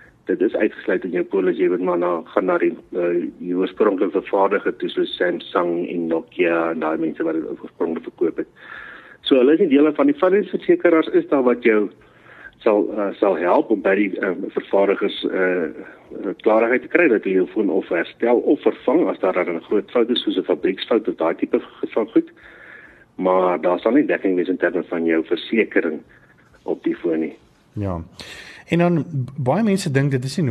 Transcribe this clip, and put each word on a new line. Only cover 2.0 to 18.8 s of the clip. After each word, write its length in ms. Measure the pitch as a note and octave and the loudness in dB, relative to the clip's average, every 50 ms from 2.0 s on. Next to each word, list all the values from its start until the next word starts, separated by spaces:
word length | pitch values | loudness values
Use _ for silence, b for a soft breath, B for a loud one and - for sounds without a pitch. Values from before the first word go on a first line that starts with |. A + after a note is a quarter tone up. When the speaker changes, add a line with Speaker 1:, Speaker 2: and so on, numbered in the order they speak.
| F2 - F2 E2 E2+ | 0 -2 -2 -4 -6
Speaker 1:
gaan 200 | - - - - | -4 -2 -2 0
na 120 | F3+ - E3+ | 0 0 2
die, 180 | - F2 - - - - - | 0 0 -2 -4 -12 -10 -6
eh, 340 | F2+ F2 F2 F2 F2 D#2+ - - - | -4 -2 -2 -2 -2 -4 -6 -10 -10
die 140 | E2 F2+ F2 | -8 -6 -2
oorspronklike 560 | F2+ F#2 F2+ - - A2+ G#2+ G2 F2+ G2+ F#2 | -2 -2 -4 0 0 2 2 2 2 -2 0
vervaardiger 640 | - F#2+ F2+ - - G2+ G2 G2 G2+ F#2+ - G2 E2 - | -2 -4 -4 -2 0 0 2 2 0 0 -2 -4 -6 -4
toe, 120 | - F2 | -6 -6
soos 260 | - - F2 E2+ - - | -2 -2 -4 -4 -2 -4
Samsung 720 | F2+ F2+ E2+ E2 - - - F#2+ F2 F2 E2+ E2+ F2 - | -2 -2 -2 -4 -8 -4 -4 -2 -2 0 -2 -4 -4 -4
en 180 | F2 F2 E2+ E2 | -4 -6 -4 -2
Nokia 640 | E2 E2 D#2+ - - - F2+ E2+ E2 E2 E2 E2 | -2 -4 -4 -8 -2 0 0 2 2 0 -2 -2
en 80 | E2 D#2+ | -4 -4
daai 180 | - D#3 D#2 D#2 | -4 -4 -4 -2
mense 260 | D#2+ D#2 C#2+ - E2 | -4 -6 -4 -4 -4
wat 100 | E2 D#2+ | -4 -4
dit 80 | D#2+ D#2 - - - | -4 -6 -6 -10 -12
oorspronklik 420 | - - - _ F2 E2 E2 E2 - | -14 -20 -8 _ -4 -4 -4 -6 -8
verkoop 340 | - - - F2+ D#2+ - - | -12 -6 -2 -2 -2 -2 -4
het." 100 | - - B B B B B B B B B B B B B B | -8 -10 B B B B B B B B B B B B B B
So 140 | _ - C#3 | _ 2 4
hulle 180 | C3 B2 C3+ D#3 | 6 6 6 6
is 60 | E3+ | 4
nie 100 | G#3 E3 | 4 4
deel 240 | C3 C#3+ D3 D#3 D3 | 4 4 4 4 2
van 120 | - C#3+ C#3+ | 2 2 2
die, 80 | C#3 - | 2 2
van 120 | - F#3 | 2 2
die 180 | F#3 G#3 G3 F#3 | 2 2 0 0
versekeraars 580 | - E3+ - - F3 E3+ - F3+ E3 D#3+ D#3 - - | -4 -8 2 2 2 4 4 4 4 4 2 2 2
is 140 | F3 D#3 - | 0 2 2
daar 140 | - C#3 B2+ | 0 2 4
wat 200 | B2 A#2+ A#2+ - | 2 2 4 2
jou 260 | A#2+ A2 G#2+ G#2 F#2 - - B B B B B B B B B B B _ | 2 4 4 2 0 -6 -12 B B B B B B B B B B B _
sal, 300 | - A2+ G#2 G#2 F#2+ - - G#2+ | 0 2 4 4 2 0 -2 -4
eh, 160 | G2+ G2 F2 - | -4 -4 -2 0
sal 160 | - G2+ F#2 | 2 2 2
help 340 | D2+ F2 F2 G2+ C3+ D#3 - | 2 2 4 4 4 4 2
om 100 | A2+ G2+ | 0 0
by 140 | F2 G2 G2 | 2 2 2
die, 240 | G2+ G#2 G2 F2+ - | 2 2 0 0 -2
eh, 120 | - G2 F2+ E2 - - | -2 -2 -2 -4 -6 -6
vervaardigers, 760 | - - - - - G2 G2 G2 F#2+ - G#2 G2 - - - | -6 -8 -6 0 2 2 4 4 2 0 0 -4 -4 -4 -4
eh, 380 | - - F#2+ F#2 F#2 F2+ F2+ E2 | -4 -2 0 0 0 0 0 -2
eh, 680 | D2 C#2 C2+ C2 - - - - - - - E2 G2 - - | -4 -8 -12 -18 -18 -20 -20 -20 -16 -14 -10 -8 -8 -8 -2
klarigheid 400 | - A2+ G#2+ A2+ A#2 A#2 B2+ B2 | 2 2 4 4 4 2 0 -2
te 60 | - - | -2 -2
kry 200 | - - F3 D3+ | 0 2 4 4
dat 160 | A2+ G2 - | 4 2 0
hulle 120 | G2 F#2+ | 0 0
jou 120 | F#2 F2+ F2 | 0 0 0
foon 220 | - G#2+ G#2+ F#2+ | -2 -2 -2 0
of 180 | D#2+ - - - | 0 0 -2 -2
herstel 480 | F#2+ E2+ E2 - - _ - A#2 B2 A2 | -2 -4 -4 -4 -6 _ 0 2 2 2
of 200 | - - D3+ C#3+ | 4 2 0 2
vervang 460 | - - - - | 2 -2 -2 0